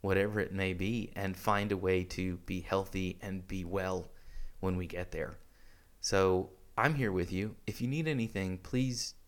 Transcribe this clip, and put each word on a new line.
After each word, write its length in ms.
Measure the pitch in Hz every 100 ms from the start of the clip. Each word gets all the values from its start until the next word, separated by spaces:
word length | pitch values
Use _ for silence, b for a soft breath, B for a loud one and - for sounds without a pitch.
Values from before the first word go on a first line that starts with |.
whatever 380 | 98 95 101 107
it 120 | 95
may 220 | 98 95
be, 380 | 92 95 117 - -
and 220 | 98 92
find 340 | - 101 104
a 60 | 98
way 260 | 92 92
to 340 | 90 - 92 87 -
be 140 | 92
healthy 580 | - 95 95 95 92 -
and 260 | 101 95 90
be 160 | 95
well 480 | 85 98 92 92 90 b b b b b
when 160 | 95 92
we 120 | 87
get 240 | 87 87
there. 260 | 80 73 - b b b b b b
So 500 | - 98 95 92 - - - -
I'm 200 | 127 147
here 160 | 117
with 200 | 92 87
you. 240 | 92 107 - -
If 120 | -
you 60 | 120
need 200 | 147 160
anything, 500 | 139 113 101 95 92
please 560 | - 127 131 123 - -